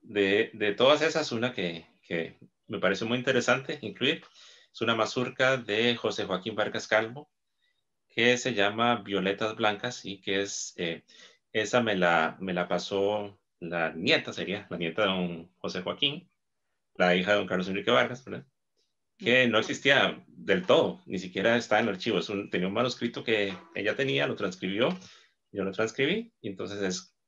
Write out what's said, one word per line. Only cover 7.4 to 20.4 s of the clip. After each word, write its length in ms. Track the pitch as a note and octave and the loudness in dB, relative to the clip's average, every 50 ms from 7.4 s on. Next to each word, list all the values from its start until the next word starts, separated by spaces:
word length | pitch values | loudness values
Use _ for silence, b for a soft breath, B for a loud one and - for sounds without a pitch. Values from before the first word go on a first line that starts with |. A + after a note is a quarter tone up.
| _ _ _ _ _ _ _ _ _ _ _ _ _ _ | _ _ _ _ _ _ _ _ _ _ _ _ _ _
que 280 | - A#2 A#2 B2 B2 | 0 2 4 4 4
se 160 | A#2+ - B2+ | 2 0 -2
llama 440 | A2+ G2+ G2 G#2 G#2+ A2 A#2 A#2+ A#2+ | 0 2 0 0 2 2 2 2 2
Violetas 600 | G#2+ G2 G2 G2 F#2+ F#2 G2 G2 - A2 A2 A2 | 0 -2 -4 -2 0 0 0 0 0 -2 -4 -2
Blancas, 480 | A2+ A2+ G#2+ G#2 G2 - B2 A#2+ - - | 0 0 0 0 -2 -6 -8 -8 -8 -10
y 160 | F#2 G2 - | -12 -12 -10
que 220 | - G#2+ G2 G2 | -6 -4 -2 -2
es, 320 | G2 G2+ - - - - - | -2 -4 -6 -10 -10 -10 -8
eh, 260 | - F2 E2 E2 E2 _ B B B B B B B B _ | -6 -6 -6 -6 -8 _ B B B B B B B B _
esa 320 | - A2 G#2+ G#2 - B2 | -4 -4 -2 2 2 2
me 140 | A#2 A2 G2+ | 2 2 2
la, 400 | F#2 F2+ F2 E2+ D#2+ D#2+ D#2+ - - | 2 4 4 4 4 2 0 -2 -6
me 120 | F#2+ F#2+ | -6 -4
la 160 | F2 F2+ F2 - | -2 -2 -2 0
pasó 680 | G2 - - - G2+ G2 G2 G2+ G#2 G#2 G#2 G2+ G2+ _ _ _ _ - | -2 -2 -2 -2 -2 0 0 0 0 -2 -4 -8 -12 _ _ _ _ -14
la 320 | F2 E2 E2+ E2+ E2 D#2+ | -10 -6 -4 -2 -2 -4
nieta, 420 | D#2+ D#2+ F#2 C3 D#3 C3+ - A#2 - | -4 -4 0 0 0 0 0 -6 -8
sería 320 | F#2+ E2 E2+ G2 G#2 G2+ - | -8 -6 -6 -6 -6 -6 -8
la 80 | - | -6
nieta 260 | E2+ E2+ E2 D#2+ A2 | -4 -4 -4 0 0
de 60 | G#2 F#2+ | 0 2
don 420 | F#2+ F#2 F2+ F2 E2+ E2 - - _ | 2 0 -2 -4 -4 -10 -12 -18 _
José 240 | - - F#2 - F#2 | -10 -10 -8 -6 -6
Joaquín, 480 | F2+ G2 F#2 - C#3+ C#3 D3 F3+ - _ _ _ _ _ _ _ _ _ _ _ _ _ _ | -6 -6 -6 -4 -4 -6 -6 -8 -14 _ _ _ _ _ _ _ _ _ _ _ _ _ _
la 200 | - F2+ F2+ F2+ | 0 2 2 4
hija 160 | F#2 F2+ G2+ | 2 2 2
de 60 | G#2 G2+ | 2 0
don 80 | G2 | 0
Carlos 220 | - F#2 F#2 F#2 F#2+ | -2 -2 -2 -2 -2
Enrique 220 | F#2+ G2+ G2+ A2 | -4 -4 0 2
Vargas, 320 | B2 B2+ A#2+ - B2 - - | 4 4 4 2 -2 -10 -12
¿verdad? 200 | G2+ G2+ - - _ _ _ _ _ _ _ _ _ _ _ _ _ _ | -12 -12 -12 -12 _ _ _ _ _ _ _ _ _ _ _ _ _ _
Que 300 | - G2 A#2 B2 B2+ B2+ | -4 2 4 6 6 6
no 120 | A#2 G#2+ A2+ | 6 4 2
existía 640 | A2+ - D3+ - - C#3 C#3 B2 G2 F2+ F2+ - - | 2 0 -4 0 4 4 6 6 4 2 0 -4 -14
del 400 | _ - - | _ -20 -8